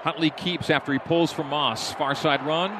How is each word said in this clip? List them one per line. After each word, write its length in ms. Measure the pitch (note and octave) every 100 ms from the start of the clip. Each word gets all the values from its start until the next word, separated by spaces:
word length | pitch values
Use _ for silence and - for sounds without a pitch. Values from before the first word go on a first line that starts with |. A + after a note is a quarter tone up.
Huntley 260 | D#3+ D#3+ D#3+
keeps 400 | D3+ F3+ F3 -
after 240 | D3 -
he 60 | C3+
pulls 320 | - E3 E3
from 180 | - C#3+
Moss. 420 | D3 C#3 A2+ -
Far 200 | - C#3+
side 320 | C#3 D#3 C#3 C3+
run 340 | D#3+ F#3+ G#3+